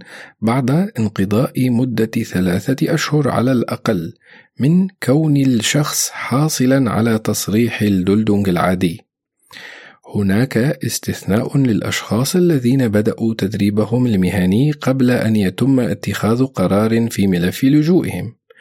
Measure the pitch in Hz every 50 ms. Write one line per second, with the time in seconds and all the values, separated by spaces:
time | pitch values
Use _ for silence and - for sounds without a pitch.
0 | - - - - - - - - 104 110 117 139 131 113 139 170 196 208 - -
1 | 110 101 - - 98 95 101 113 147 - - - 127 127 120 117 131 131 113 110
2 | 110 110 - 113 107 - - 92 92 90 87 95 - - 131 - 151 - - 151
3 | - - 147 151 143 123 - 117 113 131 135 120 113 - - - - - 110 87
4 | 80 87 - _ _ _ - - - _ _ - 123 147 170 180 196 190 - -
5 | - - 131 156 160 156 143 139 135 131 127 110 - - - 151 147 - - -
6 | - - - - - - 117 139 151 156 - - 131 127 135 139 131 110 76 98
7 | 113 117 113 110 - - 101 - - - 98 113 120 110 - - 107 104 101 95
8 | 90 98 98 110 110 107 101 101 101 95 87 87 - 90 92 90 185 170 - -
9 | - _ _ _ _ _ _ _ _ _ - - - - - - - - - _
10 | _ - - 104 101 98 95 107 127 139 - 113 120 151 - - - 117 - -
11 | - - 98 - - - 95 113 123 - - 139 135 127 107 87 - - - -
12 | - - 101 110 135 - - 180 180 170 160 135 123 120 135 139 127 113 104 104
13 | 104 110 - - 113 113 113 - 104 92 101 95 101 104 104 107 104 104 120 127
14 | 127 123 107 92 92 90 92 104 90 92 98 113 139 151 147 - - 127 135 135
15 | 127 123 123 113 - 110 110 107 98 92 90 - 123 135 135 127 117 - - -
16 | - 107 107 - - 104 113 123 131 131 - - 92 90 95 101 110 110 113 113
17 | 117 113 - - 98 98 92 87 85 90 92 - 131 135 147 151 151 160 185 165
18 | - 92 87 87 92 117 - _ _ _ - _